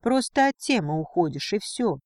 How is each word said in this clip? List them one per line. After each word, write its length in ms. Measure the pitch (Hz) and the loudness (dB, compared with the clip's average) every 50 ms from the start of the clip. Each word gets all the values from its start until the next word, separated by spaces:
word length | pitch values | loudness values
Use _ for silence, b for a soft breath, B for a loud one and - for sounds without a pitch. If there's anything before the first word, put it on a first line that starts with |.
просто 460 | - 285 262 262 247 - _ 285 269 | 0 2 2 2 0 0 _ 2 2
от 100 | 277 277 _ | 2 2 _
темы 420 | - - 277 233 160 147 151 160 | -2 0 0 0 2 0 -2 -2
уходишь, 520 | 156 - - 175 175 156 135 143 - - - | -4 -2 0 0 0 0 0 -6 -6 -4 -4
и 60 | 214 | -4
все. 400 | - - - - 247 220 160 135 _ | -4 -6 -6 -2 -2 -2 -2 -2 _